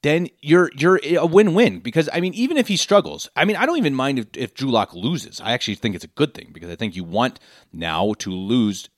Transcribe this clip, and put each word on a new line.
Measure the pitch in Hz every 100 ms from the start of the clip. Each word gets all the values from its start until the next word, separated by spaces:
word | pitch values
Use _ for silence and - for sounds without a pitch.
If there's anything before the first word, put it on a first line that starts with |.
then | 143 160 175 _
you're, | 147 175 165 139
you're | 165 190 147 170
a | 165
win-win. | 175 214 170 240 90
Because, | 117 160 151
I | 170
mean, | 185
even | 196 262 311
if | 226
he | 190
struggles, | - 202 151 151 - -
I |
mean, | 180 185
I | 269
don't | 339
even | 170
mind | 131 135 135
if, | 107
if | - 123
Drew | - 135
Lock | 113 95
loses. | 87 110 165 - -
I | 110
actually | 120 - 101
think | 117 87
it's | -
a |
good | - 151
thing | - -
because | 80 85
I | 85
think | 110 90
you |
want | 85 98 127 - _ _ _
now | - 82 80 104 104
to | 101
lose | 92 98 123 107 95 -